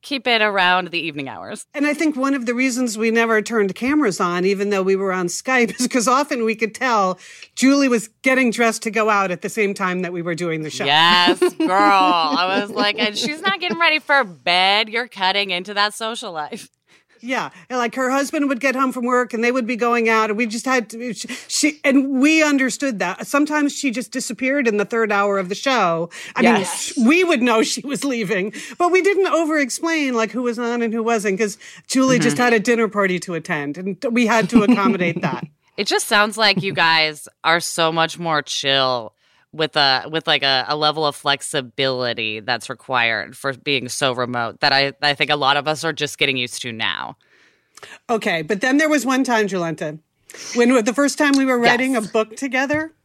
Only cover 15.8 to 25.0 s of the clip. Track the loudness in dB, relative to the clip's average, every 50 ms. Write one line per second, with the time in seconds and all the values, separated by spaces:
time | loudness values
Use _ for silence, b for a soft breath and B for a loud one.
15.8 | -2 -2 -2 -6 -8 -8 -8 -8 -10 -10 -8 -8 -8 -8 -10 -14 -16 -18 _ _
16.8 | _ b b b b b b b -10 -6 -4 -4 -4 -6 B -16 -14 B -4 -2
17.8 | -2 -2 -2 -2 -2 0 0 0 -2 -2 -2 -2 0 0 -2 0 -2 -2 0 2
18.8 | 0 0 0 -2 -2 0 0 0 0 0 -4 -2 0 0 0 0 -2 -2 -4 -2
19.8 | 0 0 2 2 2 2 2 2 2 0 0 -2 -2 -2 -4 -6 -4 0 0 0
20.8 | -2 -4 -10 -10 -8 -8 -8 -10 -10 -12 -14 B B B -4 0 0 0 -2 0
21.8 | _ 4 4 4 4 2 0 2 4 4 4 4 4 4 2 2 2 0 -2 -2
22.8 | -4 -4 -2 -2 -4 -4 -4 -6 -10 -2 0 0 0 2 2 0 0 0 -2 -2
23.8 | -4 -4 -4 -4 -6 -6 -6 -8 -6 -6 -8 -4 -2 -2 0 2 0 0 0 0
24.8 | -2 -2 0 -2